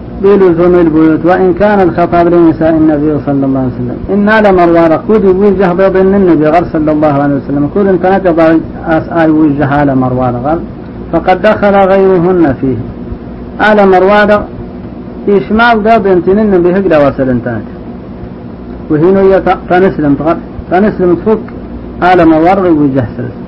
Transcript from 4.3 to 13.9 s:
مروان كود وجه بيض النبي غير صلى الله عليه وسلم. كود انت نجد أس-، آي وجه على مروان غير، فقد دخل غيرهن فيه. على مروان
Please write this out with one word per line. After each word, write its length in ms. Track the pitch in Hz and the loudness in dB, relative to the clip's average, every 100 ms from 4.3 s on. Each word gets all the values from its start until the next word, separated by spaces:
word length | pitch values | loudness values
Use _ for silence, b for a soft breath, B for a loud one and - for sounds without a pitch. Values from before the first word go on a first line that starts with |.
| 220 208 | 2 4
مروان 480 | 185 170 170 165 156 - | 4 4 4 2 2 0
كود 180 | 214 190 | 2 2
وجه 480 | 185 202 185 190 | 2 2 2 0
بيض 240 | 175 190 185 | 2 2 2
النبي 480 | 190 202 185 151 151 | 2 2 2 2 2
غير 180 | 165 170 | 2 0
صلى 180 | 165 151 | -2 0
الله 220 | 151 151 143 | 0 0 0
عليه 120 | 143 139 | 0 -2
وسلم. 340 | - 143 143 | -4 -2 -2
كود 140 | 196 202 | 0 0
انت 180 | 180 180 | 2 2
نجد 540 | 196 185 165 160 160 - - - | 0 0 2 2 2 -2 -8 -4
أس-، 260 | 160 - | -4 -2
آي 160 | 170 160 | 0 0
وجه 360 | 156 156 143 139 | 2 2 0 0
على 300 | 147 143 131 | 0 0 0
مروان 400 | 127 127 127 120 | -2 -2 -2 -4
غير، 240 | 135 165 208 - - - - | -4 -4 -6 -12 -14 -14 -6
فقد 280 | 165 190 185 | -2 0 0
دخل 340 | 208 208 202 196 | 0 0 2 2
غيرهن 800 | 190 196 190 185 170 180 151 131 | 2 2 2 2 2 2 0 0
فيه. 160 | 135 113 - - - - - - - - | -4 -4 -8 -12 -12 -14 -14 -14 -14 -4
على 260 | 208 214 | 0 2
مروان 580 | 196 | 2